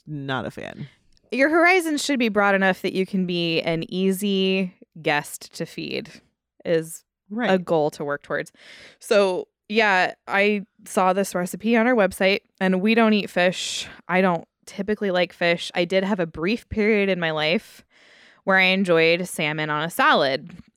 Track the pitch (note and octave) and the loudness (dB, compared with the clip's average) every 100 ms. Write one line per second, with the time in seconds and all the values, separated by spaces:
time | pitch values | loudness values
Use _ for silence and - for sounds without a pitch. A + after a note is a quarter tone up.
0 | - D3+ C#3 C3 - - G1+ G1+ C#3+ _ | -12 -10 -6 -6 -6 -10 -12 -12 -16 _
1 | _ _ - A#3+ C#4+ E4 E4+ F#4 D#4+ D4 | _ _ -6 0 2 4 4 4 2 -2
2 | - C#4 A#3+ G3+ G3+ G3 F#3+ F#3 G3+ - | 0 0 2 2 2 4 2 0 -2 -2
3 | F#3+ F#3+ F3+ F3 E3+ E3 - E3 - F#3 | -2 -2 -2 -2 0 0 -2 -2 -4 -2
4 | F#3+ F#3 G3+ F#3+ F#3+ F#3+ F#3 - _ - | 0 0 0 0 0 0 -2 -8 _ -8
5 | D#3 D3 - - - - E3 - D3+ C3 | -2 -2 -4 -12 -14 -12 -12 -10 -8 -8
6 | - - _ _ _ _ - D#3+ D#3+ - | -8 -16 _ _ _ _ -2 -2 -2 -12
7 | _ _ - G#3 A3 F#3+ F3 E3 D3+ - | _ _ -12 -4 0 0 0 0 0 -4
8 | D3 C#3+ - D3+ D#3+ _ - - - - | -8 -8 -6 -8 -8 _ -20 -20 -20 -10
9 | - G#3 G3 F3 - _ - G#3+ G#3+ F#3 | 0 2 2 0 -8 _ -4 0 2 4
10 | E3+ - - G3 G#3 G#3 - _ - - | 0 -4 -4 0 2 0 -4 _ -6 0
11 | F#3 F#3 G3 F3+ F3+ F3+ A3 A#3 A3+ B3 | 2 2 0 -2 -6 -4 0 2 2 2
12 | F#3+ - G3 G3+ _ - F#3 F#3 G#3 A3+ | 2 2 2 2 _ -4 0 2 2 4
13 | A3 G#3+ - F#3 F3+ F3 - - - - | 4 2 0 0 0 0 -6 -8 -10 -14
14 | - F#3 F#3+ E3+ - _ - - G3 G#3+ | -4 0 2 0 -6 _ -16 -8 -6 -4
15 | G3+ F3+ F3+ - F3 E3+ - - F3 F#3+ | -2 0 -2 0 0 0 -2 -4 0 0
16 | F#3+ G3+ E3 D#3+ E3+ A#3 - A3 G#3 G#3 | 0 -2 -4 -4 -4 -4 -4 -2 0 2
17 | G3 F#3 E3 D#3 D#3 G#3 - - _ _ | 0 0 -2 -2 0 -2 -4 -20 _ _
18 | _ _ - _ - F#3+ F#3 F#3+ F#3 E3 | _ _ -20 _ 0 2 4 2 2 4
19 | D#3+ E3+ F3+ - D3+ D#3 D3+ D3+ E3 - | 4 2 -2 -4 -4 -2 -2 -2 -4 0
20 | C#4+ A#3 C#3+ C3+ E3+ - - | 2 4 2 -2 -8 -20 -18